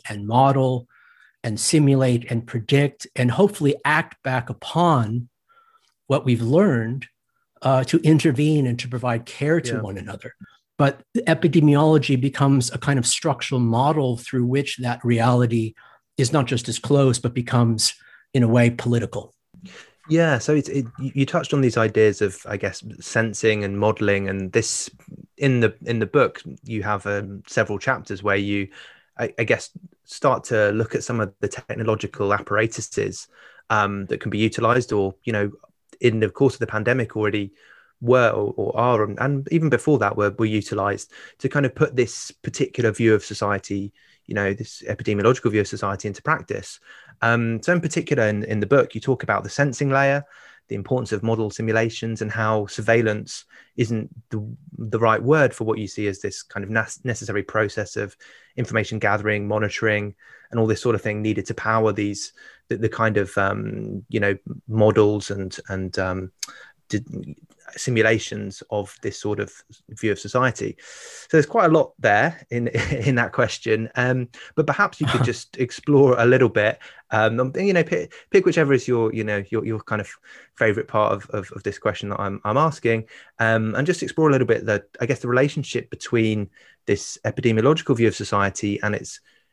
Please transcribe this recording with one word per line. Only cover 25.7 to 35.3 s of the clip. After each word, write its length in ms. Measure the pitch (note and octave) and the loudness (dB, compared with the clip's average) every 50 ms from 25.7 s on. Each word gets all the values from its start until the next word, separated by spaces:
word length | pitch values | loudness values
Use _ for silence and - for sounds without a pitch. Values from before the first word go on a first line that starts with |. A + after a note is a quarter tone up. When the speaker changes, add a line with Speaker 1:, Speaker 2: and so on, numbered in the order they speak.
| - - - | 0 -2 -6
Speaker 2:
in 140 | A#2 A#2 A2 | -4 -2 -2
the 80 | G#2 | -2
book, 360 | G2 - C#3+ A#2+ F#2 - - - D#2+ C2+ - - | 2 2 2 2 2 0 -6 -16 -18 -18 -16 -12
you 180 | - A2+ G#2 | -10 -8 -6
have, 240 | F#2+ G#2 G#2 G2 - | -4 -4 -4 -4 -4
um, 360 | G2+ G2+ G2+ G2+ G2 G2 G2 - | -4 -6 -6 -6 -8 -12 -16 -12
several 320 | - - B2 G#2+ G#2+ G#2 G2 | -4 -2 -2 0 0 -2 -4
chapters 440 | - C#3 B2+ F#2 F#2 - G2+ F#2 | -2 -2 -4 -4 -4 -10 -10 -6
where 140 | G#2+ G2+ G2 | -2 0 0
you, 320 | G#2 G2+ G2+ G2+ G2+ G2 F#2+ - - - - - _ _ _ _ - | 0 0 -2 -2 -4 -4 -6 -10 -20 -20 -20 -20 _ _ _ _ -8
I, 160 | A#2+ - - - | -8 -6 -4 -2
I 60 | A#2 | 0
guess, 260 | A2 A2+ - - - - - - - _ _ _ | 0 0 0 -2 -10 -18 -20 -20 -20 _ _ _
start 400 | - - - - C#3 B2+ - - | -20 -8 -2 0 0 0 0 -2
to 260 | - A#2+ G#2+ G#2 G2+ | -2 0 2 2 2
look 240 | G#2 A2 A2 - - | 2 0 -2 -2 -4
at 100 | - - | -6 -4
some 160 | - A#2+ A2+ | -4 -4 -4
of 120 | G#2 G2 - - | -4 -4 -6 -6
the 80 | - - | -8 -6
technological 840 | - B2+ - - - A#2 A2 A2+ A2 G#2 - G2 - - G#2 G2 | -6 -8 -12 -10 -8 -4 -2 -2 -2 -2 -4 -8 -6 -4 -2 -2
apparatuses, 960 | G#2 G2+ - - G2+ G#2+ A2+ A2+ - - - - - - G#2 G2+ G2 - - _ _ _ - - - _ _ - | -2 -2 -2 -2 -2 0 0 -2 -4 -8 -10 -8 -4 -4 -4 -4 -6 -10 -16 _ _ _ -20 -20 -20 _ _ -2
um, 360 | A2+ G#2+ G2+ G2+ G2+ G2+ F#2+ | 0 0 0 0 -2 -4 -6
that 140 | - G#2+ G2+ | -6 -6 -6
can 100 | - A2 | -6 -4
be 80 | G#2 G#2 | -2 0
utilized 540 | A2 A2 - A#2+ A2+ A2 B2 B2+ A#2+ - | 0 0 0 0 2 2 2 2 0 0
or, 220 | A2+ G#2 F#2+ F#2+ - _ - | -2 -2 -2 -2 -4 _ -6
you 80 | A#2+ | -4